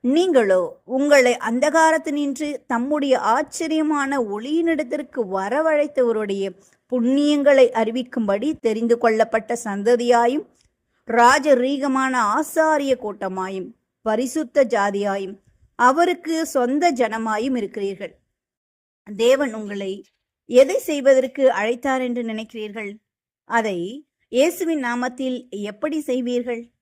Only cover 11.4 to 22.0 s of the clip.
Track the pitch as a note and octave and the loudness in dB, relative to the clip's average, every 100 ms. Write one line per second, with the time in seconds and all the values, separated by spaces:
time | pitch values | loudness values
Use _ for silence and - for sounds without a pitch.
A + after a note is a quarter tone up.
11.4 | D4 C4 B3+ C#4+ C#4 C4 C4 B3+ G#3+ A#3 | 4 4 4 -2 -2 0 0 0 0 0
12.4 | D4+ E4 D#4 D4+ C#4 B3+ G#3+ G3+ G3 F#3+ | -2 0 2 2 0 -2 -4 -8 -8 -6
13.4 | F#3 F#3+ F#3 - _ _ A3+ A3 C4 D#4+ | -6 -8 -10 -16 _ _ -4 -2 -2 -4
14.4 | C#4 D4 B3+ A3 G3+ G3+ G3+ G3 F#3+ G3 | -2 0 2 2 0 -2 -4 -4 -8 -12
15.4 | _ _ _ - B3 C#4 F4 F4 D#4 D#4+ | _ _ _ 2 2 4 2 0 -4 -4
16.4 | E4 C#4 B3 C#4+ F4 B3+ A3+ A3 A3+ G#3+ | -2 -2 0 2 0 0 -2 -2 -4 -4
17.4 | B3 B3+ G3+ - G3 F#3+ G3 _ _ _ | -2 -4 -4 -6 -8 -8 -14 _ _ _
18.4 | _ _ _ _ _ _ - G3+ A#3 C4+ | _ _ _ _ _ _ -18 0 2 4
19.4 | C#4 A3 G#3 G3+ G3 G3 - _ _ _ | 0 -4 -8 -8 -8 -10 -14 _ _ _
20.4 | _ B3 C#4 F#4+ - D4 C4+ C4 B3+ B3+ | _ 4 4 2 -2 0 4 4 2 2
21.4 | C4+ F#3 G#3+ A#3+ C#4 C4 | 2 2 -2 -2 -2 -2